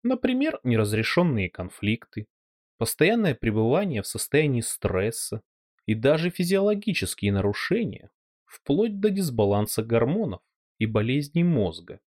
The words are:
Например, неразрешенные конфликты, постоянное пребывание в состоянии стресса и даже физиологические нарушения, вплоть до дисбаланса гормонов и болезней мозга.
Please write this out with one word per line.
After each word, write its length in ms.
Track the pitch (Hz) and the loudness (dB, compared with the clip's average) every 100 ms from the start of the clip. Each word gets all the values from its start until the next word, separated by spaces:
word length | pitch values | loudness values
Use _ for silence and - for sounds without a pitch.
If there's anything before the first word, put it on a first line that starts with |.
Например, 560 | 240 254 254 254 302 - | -2 0 0 0 -2 -2
неразрешенные 840 | 127 113 104 107 113 - 175 117 90 | 0 2 2 0 0 2 2 0 -2
конфликты, 760 | - 87 - 101 117 - - 107 _ _ _ _ _ | -6 -10 -4 -2 -2 -6 -14 -14 _ _ _ _ _
постоянное 580 | 113 - 165 233 196 123 | -4 2 2 2 0 0
пребывание 640 | 117 107 113 156 208 120 | 0 2 2 2 0 -4
в 60 | - | -6
состоянии 540 | 110 - 147 156 123 | -8 -2 0 2 0
стресса 800 | 110 - 95 92 104 - - 110 _ _ _ _ - | -2 -4 -2 0 -2 -4 -8 -10 _ _ _ _ -4
и 100 | 110 | 0
даже 340 | 127 160 175 | 2 2 0
физиологические 1000 | - 175 190 202 208 208 175 92 - 101 | -2 0 2 2 0 -2 -4 -4 -2 0
нарушения, 800 | 101 101 104 - 214 185 98 - _ _ _ _ | 2 0 -2 -2 -2 -2 -8 -18 _ _ _ _
вплоть 540 | - - 147 226 202 | -18 -2 0 0 2
до 100 | 208 | 0
дисбаланса 760 | 196 175 117 101 101 104 - | 2 -2 2 2 2 0 -4
гормонов 580 | 113 113 117 190 185 90 _ _ _ _ | 0 2 2 0 -2 -6 _ _ _ _
и 60 | 113 | -2
болезней 580 | 107 110 139 143 170 | 0 0 -2 -2 0
мозга. 580 | 170 147 92 78 85 - _ | 2 2 0 -4 -18 -20 _